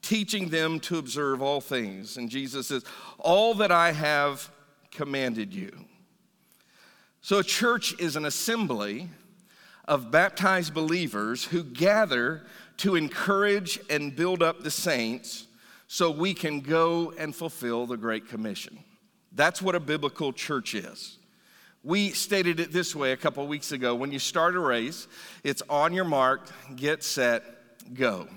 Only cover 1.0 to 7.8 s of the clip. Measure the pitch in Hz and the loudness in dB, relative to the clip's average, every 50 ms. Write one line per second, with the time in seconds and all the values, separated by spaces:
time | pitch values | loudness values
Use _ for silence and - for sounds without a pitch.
1 | 147 127 113 143 147 139 135 127 135 139 143 139 131 - 143 127 113 101 95 95 | -4 -4 -4 -2 0 0 0 0 0 0 0 0 -2 -2 -2 -2 -2 -2 -6 -10
2 | 98 107 - 127 120 117 113 135 135 131 120 139 127 - 147 127 113 - - - | -12 -12 -10 -8 -8 -6 -6 -6 -6 -6 -6 -8 -6 -4 -4 -6 -6 -8 -16 -16
3 | - - - _ - 160 170 196 220 226 226 202 214 196 175 170 170 170 160 151 | -18 -18 -18 _ 2 4 6 6 6 4 4 4 4 6 6 6 6 6 4 2
4 | 156 147 151 143 143 143 139 135 - - - _ _ _ _ _ _ _ - - | 0 2 2 4 2 2 0 -4 -10 -16 -18 _ _ _ _ _ _ _ -8 -8
5 | 151 143 139 139 135 127 117 113 107 98 92 98 95 98 - - - _ _ _ | -6 -4 -2 -2 -2 -2 -2 -4 -6 -6 -6 -10 -10 -10 -12 -18 -20 _ _ _
6 | _ _ _ _ _ _ _ _ _ _ _ _ _ _ _ _ - - - _ | _ _ _ _ _ _ _ _ _ _ _ _ _ _ _ _ -20 -20 -20 _
7 | _ _ _ _ _ - 196 202 185 180 - - 220 240 240 233 | _ _ _ _ _ 2 2 2 2 2 0 2 2 2 2 2